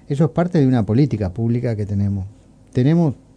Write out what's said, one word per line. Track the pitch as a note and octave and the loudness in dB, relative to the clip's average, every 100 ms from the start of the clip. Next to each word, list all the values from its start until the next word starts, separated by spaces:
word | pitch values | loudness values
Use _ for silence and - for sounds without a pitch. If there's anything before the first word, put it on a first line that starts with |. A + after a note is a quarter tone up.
| - | -8
Eso | C#3 D#3+ | -2 0
es | |
parte | - F3 F3 | 0 0 2
de | C3 | 2
una | B2+ G2+ | 2 2
política | A2 C#3+ A2+ F#2+ | 2 2 0 -4
pública | F2+ A2+ A#2+ B2 G#2+ | -4 -2 -2 -2 -4
que | G2+ | -4
tenemos. | G2+ G2+ G2 F#2+ - - - - | -2 -2 -2 -6 -14 -20 -20 -8
Tenemos | - B2+ E3+ D#3+ A2+ - | 0 2 2 2 -2 -12